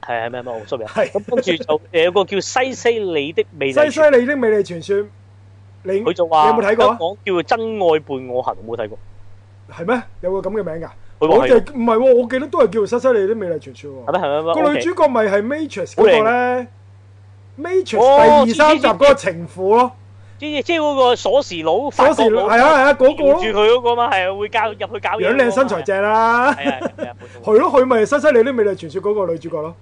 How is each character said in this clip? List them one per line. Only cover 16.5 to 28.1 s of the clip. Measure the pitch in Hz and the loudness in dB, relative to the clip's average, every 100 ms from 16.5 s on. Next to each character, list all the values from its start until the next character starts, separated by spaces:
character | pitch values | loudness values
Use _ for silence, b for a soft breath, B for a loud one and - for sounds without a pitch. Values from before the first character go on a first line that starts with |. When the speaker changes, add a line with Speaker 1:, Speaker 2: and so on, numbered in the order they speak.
| 247 247 - - - - - - - - - | -4 -6 -18 -20 -20 -20 -20 -20 -20 -20 -14
Speaker 2:
Matrix | 320 381 370 | -2 -2 -2
第 | 214 | 2
二、 | 247 277 294 294 | 6 8 8 6
Speaker 1:
哦， | 254 | 4
知， | |
知， | 233 | 4
Speaker 2:
三 | 302 311 | 4 4
集 | 262 | 2
嗰 | 214 | 4
個 | 285 | 4
情 | 269 - 170 170 | 4 0 -8 -12
婦 | - 190 | -6 2
咯。 | 226 247 - - b b b | 2 2 -2 -20 b b b
Speaker 1:
知， | 302 | -8
知， | 294 | -6
即 | - 339 | -2 -2
係 | |
嗰 | 302 | 0
個 | 277 254 240 | 2 2 2
鎖 | - 247 | 0 0
匙 | - 175 | -2 -6
佬， | 160 180 285 | -2 -2 -2
Speaker 2:
鎖 | - 262 | 2 2
匙 | 285 226 | 4 2
佬， | 220 208 | 2 2
Speaker 1:
法 | |
國 | 226 | 4
佬， | |
Speaker 2:
係 | |
啊， | 269 302 | 4 4
係 | |
啊， | 269 | 4
嗰 | 277 262 311 | 4 2 4
個 | 285 | 2
咯。 | 240 | 2
Speaker 1:
吊 | 247 | 0
住 | 202 | 2
佢 | 214 | 2
嗰 | 240 | 2
個 | 240 240 | 2 0
嘛， | 240 | 0
係 | 190 185 | 0 -2
啊， | 196 | -4
會 | 208 | -6
教， | 233 220 | -4 -4
入 | |
去 | 147 196 | -6 -10
搞 | |
嘢 | 202 | -8
嗰 | 196 202 | -6 -4
個 | 185 | -2
嘛。 | |
Speaker 2:
樣 | 262 240 | 2 0
靚 | |
身 | 247 269 | 2 -2
材 | 185 | -2
正 | 160 196 | -2 -2
啦。 | 208 220 226 240 254 | 0 2 2 2 0
Speaker 1:
係 | 277 285 | 0 -4
啊， | 131 - - | -6 -8 -10
係 | - | -14
啊， | 120 | -14
冇 | 120 123 | -20 -12
錯。 | |
Speaker 2:
<laughs> | 120 214 | 2 2
係 | |
咯， | 339 | 4
佢 | 269 254 | 2 2
咪 | 240 | 0
西 | 214 | 0